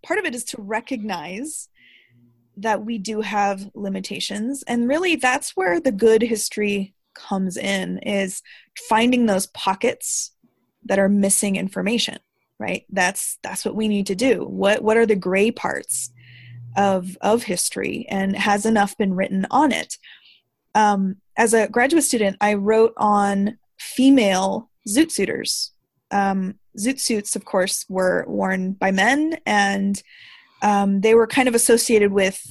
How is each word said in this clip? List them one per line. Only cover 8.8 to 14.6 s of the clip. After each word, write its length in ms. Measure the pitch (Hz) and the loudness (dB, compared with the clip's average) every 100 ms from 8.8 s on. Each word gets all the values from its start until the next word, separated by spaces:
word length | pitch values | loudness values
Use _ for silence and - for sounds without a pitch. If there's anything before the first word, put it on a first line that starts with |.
| - | 0
finding 360 | 220 240 247 233 | 2 4 4 2
those 220 | 190 - | 2 -2
pockets 840 | - - 190 - - - - - _ _ _ _ _ - | -4 -4 0 -2 -2 -6 -6 -6 _ _ _ _ _ -2
that 140 | 196 | 2
are 100 | 196 | 4
missing 460 | 202 196 196 208 196 | 4 2 2 0 -2
information, 640 | 190 190 185 233 - - _ _ _ _ | -4 -4 -4 -2 -4 -8 _ _ _ _
right? 260 | 208 185 _ | -8 -8 _
That's, 480 | 190 180 202 - - | -2 -2 -2 -8 -10
that's 220 | 190 190 208 | -10 -6 -6
what 100 | 208 | -2
we 120 | 220 | 0
need 180 | 202 196 | 0 -2
to 80 | 190 | 0
do. 280 | 262 190 - | 2 0 -2
What, 380 | 190 | -2